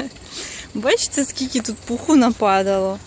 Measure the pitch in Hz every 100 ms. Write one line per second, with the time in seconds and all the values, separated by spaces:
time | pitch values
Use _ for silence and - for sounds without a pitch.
0 | 269 - - - - - - - 240 466
1 | - - 269 - 262 254 226 220 - 240
2 | - 302 240 220 208 190 196 196 190 196